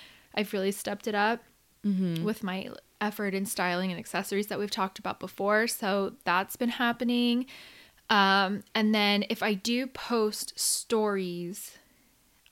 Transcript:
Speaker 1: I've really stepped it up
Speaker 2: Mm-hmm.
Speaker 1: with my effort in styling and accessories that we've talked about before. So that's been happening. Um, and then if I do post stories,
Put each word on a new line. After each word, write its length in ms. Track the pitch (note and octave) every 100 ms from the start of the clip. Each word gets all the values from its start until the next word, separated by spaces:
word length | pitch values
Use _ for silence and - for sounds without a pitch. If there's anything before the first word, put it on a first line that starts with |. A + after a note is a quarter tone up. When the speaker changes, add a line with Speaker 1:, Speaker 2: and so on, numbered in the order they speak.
| - - _
Speaker 1:
I've 180 | - G3+
really 200 | G3+ G3
stepped 340 | G3+ - G3+ A3+
it 80 |
up 280 | G#3 G#3+ A#3 - _ _ _
Speaker 2:
Mm-hmm. 400 | G#3 F#3+ F#3 E3
Speaker 1:
with 180 | E3+ G#3+
my 280 | F#3+ F#3+ - - - -
effort 320 | G#3+ G#3 G3+
in 120 | F#3+ G3+
styling 460 | - F3+ F3 F#3+
and 80 | E3+
accessories 480 | - F3 G3 G3+ G#3
that 100 | G3
we've 120 | G3+
talked 260 | - F#3+ -
about 220 | F#3 -
before. 480 | F#3 - G3+ G#3+ A3+
So 460 | - G3+ G3 G3 -
that's 320 | - F3+ G3 -
been 140 | A#3+
happening. 760 | - A3 G3 A#3+ A#3+ A#3+ A#3+ C4 - - - - _ -
Um, 540 | G#3+ G3 G3 F#3+ G3+ -
and 180 | A3+ G#3+
then 320 | G#3+ G3+ G3+ G#3
if 100 | A3+
I 120 | G#3+
do 320 | G3 A#3 A#3+ C4
post 720 | - - A#3 G#3+ G#3 - -
stories, 1200 | - - - A3+ G#3+ G3 F3+ F3 F3 G#3 - - _ _ _ _ _ _ _